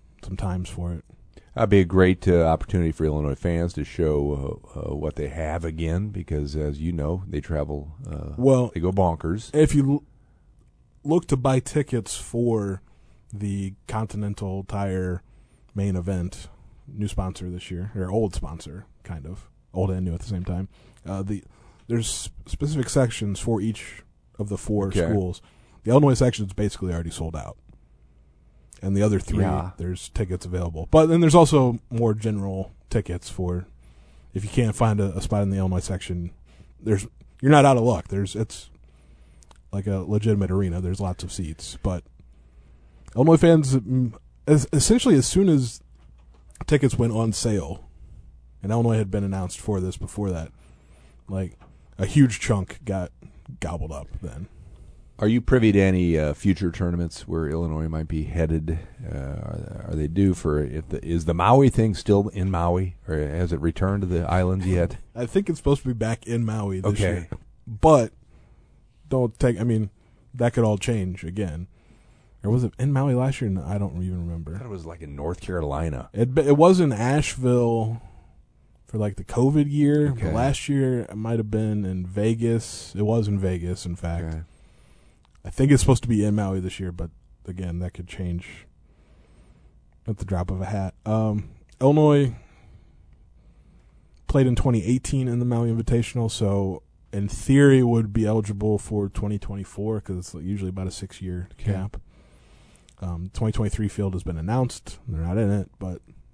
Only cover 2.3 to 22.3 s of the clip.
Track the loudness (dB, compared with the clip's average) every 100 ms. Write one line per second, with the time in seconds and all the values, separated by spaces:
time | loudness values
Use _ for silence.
2.3 | 4 4 2 0 0 0 0 0 0 -2
3.3 | -4 -2 -2 -2 -4 -8 -2 0 0 0
4.3 | -4 -6 -10 -12 -10 -8 -6 -6 -6 -8
5.3 | -6 -6 -4 -6 -4 -2 -2 -4 -8 -6
6.3 | -4 -4 -4 -4 -4 -4 -2 -2 -4 -4
7.3 | -8 -4 -4 -4 -6 -10 -14 -12 -10 -10
8.3 | 0 2 4 2 -2 -2 2 2 0 -4
9.3 | -6 -2 2 4 4 2 0 -4 _ _
10.3 | _ _ _ _ _ _ _ 0 0 2
11.3 | 0 2 0 0 -4 -2 -4 -4 -10 -8
12.3 | -2 0 0 -2 -6 -10 _ -20 -20 -16
13.3 | -8 -6 -4 -6 -10 -8 -6 -6 -6 -6
14.3 | -6 -6 -8 -6 -4 -4 -2 -2 -4 -10
15.3 | -20 _ _ _ -4 -2 -2 -2 -4 -4
16.3 | -8 -18 -20 -20 -20 -18 -8 -6 -4 -6
17.3 | -6 -10 -10 -10 -8 -8 -6 -2 0 0
18.3 | -2 -8 -10 -14 -16 -18 _ -14 -12 -12
19.3 | -16 -18 _ _ -4 -2 -2 -4 -4 -6
20.3 | -6 -4 -6 -6 -12 -20 _ -10 -8 -6
21.3 | -8 -10 -20 -20 _ -4 -4 -2 -6 -10